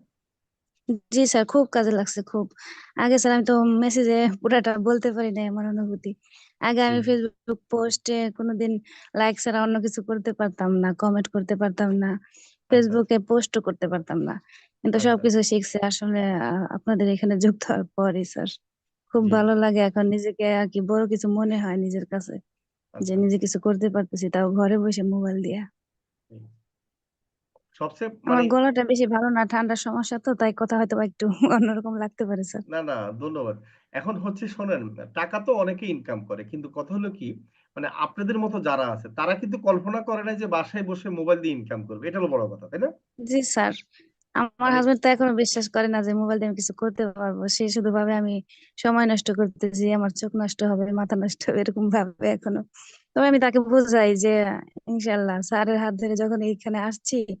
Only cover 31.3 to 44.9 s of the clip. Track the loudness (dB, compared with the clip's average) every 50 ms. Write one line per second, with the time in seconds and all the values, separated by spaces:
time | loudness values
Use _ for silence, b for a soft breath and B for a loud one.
31.3 | 0 2 2 4 4 4 4 2 0 -2 -4 -6 -6 -6 -6 -6 -6 -6 -4 -4
32.3 | -4 -4 -4 -6 -8 -12 -10 -8 -6 -6 -4 -4 -4 -6 -6 -8 -8 -8 -8 -8
33.3 | -6 -6 -6 -6 -8 -8 b b b b b b -10 -8 -6 -6 -6 -6 -6 -6
34.3 | -6 -6 -8 -10 -8 -6 -4 -4 -4 -4 -4 -8 -12 -14 -16 -12 -8 -8 -6 -6
35.3 | -6 -4 -2 -2 0 0 0 -2 -4 -6 -6 -6 -8 -8 -6 -8 -8 -8 -8 -10
36.3 | -12 -12 -12 -12 -12 -14 -14 -12 -10 -12 -10 -8 -6 -6 -6 -6 -8 -10 -10 -12
37.3 | -12 -14 -16 _ _ _ _ _ -12 -10 -10 -8 -6 -6 -6 -6 -6 -6 -4 -2
38.3 | -2 -2 -2 -2 -4 -4 -2 -2 0 0 0 -2 -4 -8 -10 -10 -8 -4 -2 -2
39.3 | -2 -2 -4 -6 -6 -2 0 2 2 2 0 -4 -6 -6 -4 -4 -6 -4 -4 -6
40.3 | -6 -6 -4 -2 -2 -2 -2 -4 -6 -8 -6 -6 -8 -8 -8 -8 -6 -2 0 0
41.3 | 0 2 0 -4 -6 -6 -8 -8 -10 -10 -10 -10 -12 -10 -10 -8 -6 -4 -2 -2
42.3 | 0 -2 -2 -4 -8 -10 -14 -12 -8 -4 -4 -4 -6 -8 _ _ _ -12 -6 -2
43.3 | -2 -2 0 0 0 0 0 -2 -2 -6 -12 _ b b b b b _ _ _
44.3 | -4 -4 -4 -4 -4 -2 0 2 2 4 4 4